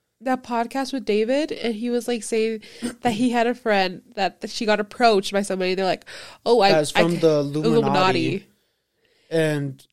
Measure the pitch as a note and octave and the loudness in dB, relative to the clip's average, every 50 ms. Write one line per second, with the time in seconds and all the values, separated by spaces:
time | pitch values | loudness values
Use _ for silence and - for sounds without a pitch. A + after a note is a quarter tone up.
0 | _ _ _ _ A3 C4 B3+ B3+ B3+ - A#3+ A#3 A#3 A#3 - C4+ C4+ C4 - C4+ | _ _ _ _ -4 -4 -4 -4 -4 -4 -4 -4 -4 -4 -4 -6 -6 -6 -6 -6
1 | G#3 - G3+ G#3+ A3 A3 C4 C#4+ D#4 D#4 - - - A#3+ A3+ G#3 A#3 A#3+ A#3+ A#3+ | -2 0 0 0 0 0 0 0 -2 -4 -6 -6 -6 -6 -4 -4 -4 -4 -4 -2
2 | A#3 B3 A#3+ A3+ A3 - A#3 A3 A3 A3 A3+ G#3+ - - - - - A#3+ - - | -2 -4 -6 -6 -4 -4 -2 -2 0 -2 -4 -6 -10 -16 -14 -10 -10 -10 -8 -4
3 | - A#3+ A3 G#3 B3+ B3 A#3 A#3+ A3+ A#3+ A#3+ A#3+ - A3+ G#3 G3 F#3+ F#3 F3+ - | -4 -4 -2 0 0 0 0 0 0 0 -2 -2 -2 0 2 2 0 0 -4 -8
4 | - _ - - G3 F3+ - _ - G#3+ - - A#3+ G#3 G#3+ G#3 G#3 G#3 - - | -16 _ -6 -4 -4 -4 -4 _ -12 -10 -8 -4 -2 0 0 0 -2 -4 -2 2
5 | B3 A#3 G#3+ G3 G3+ - G3 G3 G3+ - F#3+ F#3 F#3 F#3 F#3 F#3 F#3+ F#3 E3+ - | 4 4 4 4 2 0 -2 -2 -2 -2 -4 -4 -2 -2 -2 0 0 0 -2 -2
6 | - - - - - - - - - - A#3+ A#3+ G3 G3 F3 D#3 D3+ C#3+ - - | -6 -12 -20 -18 -18 -20 -18 -6 0 2 4 4 6 6 4 4 2 2 2 2
7 | E3+ E3+ F3 D#3+ E3 D#3+ D#3 D3 C#3+ C#3+ C#3+ D#3 D3+ D#3 D#3 D#3 D3 C3+ C#3 F#3 | 2 2 2 2 4 4 4 4 0 -2 -2 -2 0 2 2 2 2 2 2 2
8 | F#3 F#3+ F3+ F3 D#3+ D#3+ E3+ G3+ - _ _ _ _ _ _ _ _ _ _ _ | 2 2 2 0 0 -2 -4 -6 -8 _ _ _ _ _ _ _ _ _ _ _
9 | _ _ _ _ _ - E3 E3 D#3+ D#3 D3+ D3 C#3+ C#3 C3 - - _ | _ _ _ _ _ -4 -2 0 0 0 0 -2 -4 -6 -8 -12 -18 _